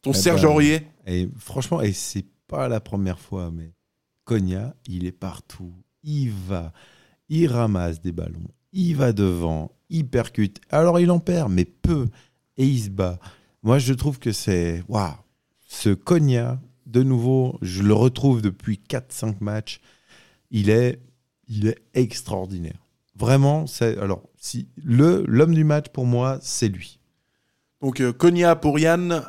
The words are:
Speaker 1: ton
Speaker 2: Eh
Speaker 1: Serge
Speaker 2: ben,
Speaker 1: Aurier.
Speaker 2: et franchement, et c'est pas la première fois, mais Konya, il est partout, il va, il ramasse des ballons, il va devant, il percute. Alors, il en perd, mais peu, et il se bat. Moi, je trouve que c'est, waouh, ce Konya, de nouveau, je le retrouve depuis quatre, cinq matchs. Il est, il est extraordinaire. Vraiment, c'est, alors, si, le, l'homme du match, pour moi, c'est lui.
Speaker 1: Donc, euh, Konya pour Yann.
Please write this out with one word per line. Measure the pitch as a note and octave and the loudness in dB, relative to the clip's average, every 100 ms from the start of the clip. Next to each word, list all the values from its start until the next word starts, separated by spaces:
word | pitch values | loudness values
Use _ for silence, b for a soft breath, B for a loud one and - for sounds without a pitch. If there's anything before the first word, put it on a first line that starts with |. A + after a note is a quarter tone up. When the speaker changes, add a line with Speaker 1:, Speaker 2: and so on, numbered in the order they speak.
Speaker 1:
ton | C#3 | 0
Speaker 2:
Eh | C3+ | 0
Speaker 1:
Serge | F3+ F#3+ | 2 4
Speaker 2:
ben, | D#3+ | 6
Speaker 1:
Aurier. | D3+ D3 D#3+ D#3 _ F#2+ | 6 4 2 -4 _ -4
Speaker 2:
et | F2+ F2+ A#2+ | -4 -4 -8
franchement, | - C3+ B2+ E3 | -8 -8 -4 -2
et | G#2 | -2
c'est | F#2 - G2+ G2 _ _ | -4 -8 -8 -10 _ _
pas | C#3+ C3 | -6 -4
la | A2 | -4
première | - G2+ F#2+ E2+ | -4 -4 -4 -6
fois, | - F#2+ E2+ | -10 -10 -8
mais | E2 E2 _ _ _ _ _ | -10 -14 _ _ _ _ _
Konya, | - A2+ F#2 F#2 A#2+ - - | -4 -2 -2 -4 -8 -14 -12
il | F2+ F2+ | -8 -8
est | |
partout, | F2+ F#2+ D#2+ _ - F2+ F2+ _ _ | -8 -14 -14 _ -20 -18 -20 _ _
il | D3+ D3 B2+ | -8 -4 -4
va, | G2 F#2 F#2+ D#2+ b b b b b _ | -6 -6 -8 -8 b b b b b _
il | D#3 E3 | 0 0
ramasse | A#2+ A2+ F#2+ F2 D#2+ | 2 0 0 -2 -4
des | F2 | -8
ballons, | E2+ E2 E2+ E2+ _ _ | -8 -10 -12 -16 _ _
il | F#3 F3 D3 | -2 -2 2
va | C3 | 0
devant, | G#2 G2 F2 E2+ D#2+ D#2 _ _ | 2 0 0 -2 -4 -6 _ _
il | E3 C3 | -6 -2
percute. | B2 A#2 - G#2 - _ | -2 -2 -2 -2 -4 _
Alors, | D3 E3+ F3 | 2 4 4
il | F3 | 4
en | F3 | 2
perd, | E3+ F3 C3 | 0 -2 0
mais | F#2 - | 0 0
peu, | _ - D#3 A#2 b b b _ - | _ 0 0 -2 b b b _ 0
et | C3 | 0
il | C3 | 0
se | G#2 | -4
bat. | G2 F#2 F2 b b b b | -4 -4 -4 b b b b
Moi, | A2 C3+ | 2 2
je | B2 | 2
trouve | B2+ C#3 C3+ | 0 -2 -4
que | A#2+ | -6
c'est, | G2+ - F2+ E2+ E2+ F2+ | -4 0 0 0 -4 -4
waouh, | G#2 F2+ D#2+ _ _ _ _ _ | -4 -4 -8 _ _ _ _ _
ce | - G#2 | -2 0
Konya, | G2 - F3 D3 B2 A#2+ C3 - _ - | 0 2 2 4 2 -2 -8 -12 _ -2
de | A#2 | 2
nouveau, | C3 B2+ B2 C3 B2+ - | 2 2 2 2 0 -4
je | F#2 F#2 | -8 0
le | G2+ | 2
retrouve | G#2+ B2+ B2+ C#3 A#2+ | 4 4 2 2 2
depuis | G#2+ F#2 - G2+ | 0 -4 -8 -8
quatre, | _ B2+ - | _ -10 -10
cinq | - A2+ G2 | -8 -6 -6
matchs. | G#2 G#2+ - - b b b b b b _ | -6 -6 -8 -16 b b b b b b _
Il | G#2+ G2+ | 0 4
est, | A2+ B2 B2 - _ _ _ - | 4 2 -2 -16 _ _ _ -10
il | G#2+ A2 | -2 -2
est | A2+ _ | -2 _
extraordinaire. | B2+ A#2+ - - G2+ F#2 F#2+ E2 - _ _ _ - | -2 -2 -4 -8 -8 -8 -10 -10 -12 _ _ _ -4
Vraiment, | A2 C3+ C#3 D3+ D#3 | 2 4 4 0 -4
c'est, | - A#2 G2+ | -2 -2 -2
alors, | G2 F2+ _ _ | -4 -4 _ _
si, | - A#2 - - | -12 -10 -12 -12
le, | D3+ A#2+ D#3 F#3+ - | 0 4 4 4 2
l'homme | A#2 D#3+ | 4 4
du | E3 | 4
match, | D3+ D3 D3 | 4 0 -2
pour | - B2 | -4 0
moi, | A#2+ B2+ C3+ | 0 -2 -4
c'est | - - A2+ | -8 -2 -2
lui. | F2+ - _ _ _ _ _ _ _ _ _ | -4 -14 _ _ _ _ _ _ _ _ _
Speaker 1:
Donc, | C#3 B2 | -6 -2
euh, | B2+ | -2
Konya | B2 E3+ F3 F3 D#3+ | 4 4 6 4 4
pour | D3+ D3 | 2 2
Yann. | D#3+ E3+ F3 E3 | 2 2 0 -4